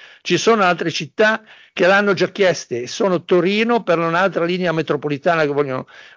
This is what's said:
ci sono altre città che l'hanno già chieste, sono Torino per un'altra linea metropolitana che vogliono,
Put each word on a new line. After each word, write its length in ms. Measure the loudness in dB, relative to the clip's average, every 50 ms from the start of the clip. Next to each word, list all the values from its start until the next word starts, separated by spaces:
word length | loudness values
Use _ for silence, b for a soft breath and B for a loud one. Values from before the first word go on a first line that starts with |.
| B B B B
ci 160 | B -2 -2 0
sono 240 | 2 2 2 4
altre 280 | 4 2 0 0 -2 -6
città 520 | -6 -6 -10 -8 _ 0 2 2 2 -2 B B B B B B
che 140 | B 0 2
l'hanno 280 | 4 4 4 2 2 0
già 140 | 0 -2 -4
chieste, 580 | 0 0 2 2 2 0 -4 -8 -8 -8 -8
sono 380 | -8 -6 -2 0 0 0 -2 0
Torino 580 | 2 2 2 2 2 0 0 0 0 0 -2
per 160 | 0 0 -2 0
un'altra 480 | 0 -2 0 0 0 0 0 -2 -2
linea 260 | -2 -2 -2 -2 -2
metropolitana 680 | -2 -2 -2 -2 -4 -4 -4 -6 -6 -2 0 0 2 2
che 60 | 0 0
vogliono, 380 | 0 -2 -2 -2 -4 -8 -8 B B B B B B